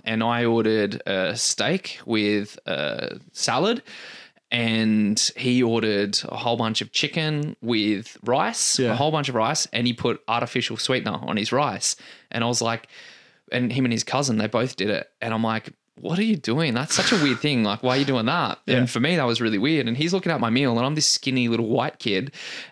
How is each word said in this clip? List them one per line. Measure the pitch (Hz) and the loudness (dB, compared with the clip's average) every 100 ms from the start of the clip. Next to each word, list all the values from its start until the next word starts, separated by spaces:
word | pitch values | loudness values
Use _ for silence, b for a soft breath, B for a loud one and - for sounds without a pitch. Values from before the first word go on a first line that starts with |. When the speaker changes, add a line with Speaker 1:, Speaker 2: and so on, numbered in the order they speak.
Speaker 1:
and | - 110 | -4 0
I | 113 117 120 | 0 2 2
ordered | 117 113 110 101 - - | 4 4 2 0 -2 -4
a | 95 90 113 | -2 0 0
steak | - - 110 185 - - - | -2 0 0 0 -4 -14 -2
with | 110 104 104 101 - | 0 2 0 -2 -10
a | - 78 73 55 - - - | -6 -4 -2 -4 -6 -10 -16
salad, | - - 123 185 233 - B B B B B _ | -6 -2 0 0 -2 -6 B B B B B _
and | 120 117 113 110 107 104 107 - - | 0 2 2 2 4 2 2 0 0
he | 127 123 | 0 2
ordered | 120 113 110 104 104 104 - | 4 2 2 2 0 -2 -4
a | - | -6
whole | 117 117 | -2 0
bunch | 113 110 | 0 -2
of | 110 | -4
chicken | - 151 - 156 151 147 - | -2 -2 -2 -2 -2 -4 -6
with | 113 117 104 101 110 - | -2 0 2 0 -4 -10
rice, | 120 131 208 233 - - | 0 0 0 0 0 2
Speaker 2:
Yeah. | 123 | 0
Speaker 1:
a | 123 | 2
whole | 147 | 0
bunch | 156 139 | 0 -2
of | |
rice, | 123 110 156 - | 0 0 0 -2
and | 113 120 | 0 0
he | |
put | 117 120 117 - | 0 -2 -2 -2
artificial | 117 120 131 117 110 | -2 0 -2 -2 -4
sweetener | - 127 - 80 | -2 0 0 -4
on | - 107 | -4 -2
his | 104 | 0
rice. | 123 147 95 - - B B B | 0 0 -2 -4 -4 B B B
And | 113 | -2
I | 117 | 0
was | 120 | 0
like, | 113 113 - B B B B B _ | 0 -2 -8 B B B B B _
and | 120 123 | -2 0
him | 120 | 2
and | 131 | 0
his | 113 | 0
cousin, | - 135 143 110 | 0 -2 0 0
they | 107 | 0
both | 113 127 - | 0 -2 -2
did | 98 | -2
it. | 101 - _ | -2 -4 _
And | 113 | -4
I'm | 113 | 0
like, | 113 110 - - _ - | 0 -2 -6 -20 _ -12
"What | - 170 | -4 0
are | |
you | 220 190 | 2 0
doing? | 120 123 160 | 0 0 2
That's | 117 147 | 0 0
such | - 185 | 0 2
a | 208 | 4
weird | 147 120 | 2 2
thing. | 147 135 | 0 2
Like, | 107 104 | 2 0
why | 127 131 | 2 2
are | |
you | |
doing | 139 131 113 | 2 2 2
that?" | 170 127 - - | 0 -2 -4 0
Speaker 2:
Yeah. | 127 | 2
Speaker 1:
And | 123 | 2
for | 117 | 2
me, | 131 175 | 2 2
that | |
was | 127 117 | 2 2
really | 117 104 | 2 2
weird. | 123 160 120 | 2 2 0
And | 120 | 0
he's | 160 | 0
looking | 185 180 | 0 0
at | 151 | 0
my | 113 | 2
meal, | 120 139 117 | 2 4 2
and | |
I'm | 127 | 0
this | 151 - | 0 0
skinny | - - 131 120 | 0 0 0 2
little | 117 113 | 0 2
white | 123 127 - | 0 0 -2
kid | 120 98 69 B B B B | 0 0 -2 B B B B